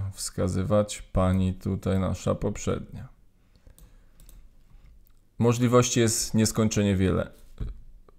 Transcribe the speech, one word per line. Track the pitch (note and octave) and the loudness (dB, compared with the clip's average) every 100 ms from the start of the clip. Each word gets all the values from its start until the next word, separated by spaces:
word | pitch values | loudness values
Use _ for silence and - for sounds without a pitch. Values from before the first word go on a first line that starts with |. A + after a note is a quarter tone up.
| G2 | -4
wskazywać | - - - F#2+ F#2+ F#2 G#2 G#2 - | -8 -10 -4 -2 -2 0 0 0 -4
pani | - - F#2 F#2+ F#2 | -4 0 2 2 0
tutaj | F2+ G2+ G2 G2 F#2+ | -2 -4 -4 -2 0
nasza | F#2 F#2 - G2+ | -2 -2 -2 -2
poprzednia. | G2+ G2+ - F#2+ - - - - _ _ _ _ - - - - - - - - - - - - - - - _ _ - | -4 -4 -4 -6 -8 -14 -18 -20 _ _ _ _ -20 -20 -20 -20 -20 -20 -20 -20 -20 -20 -20 -20 -20 -20 -20 _ _ 0
Możliwości | A#2 A#2 B2 B2 A#2+ - | 2 2 4 4 4 4
jest | A2+ A2 - | 2 2 0
nieskończenie | A2 A2 - A2 G#2+ G#2 F#2+ | 2 2 2 0 2 2 2
wiele. | F#2+ F2 - - - - - - - - - | 2 0 -4 -10 -20 -12 -12 -12 -18 -20 -20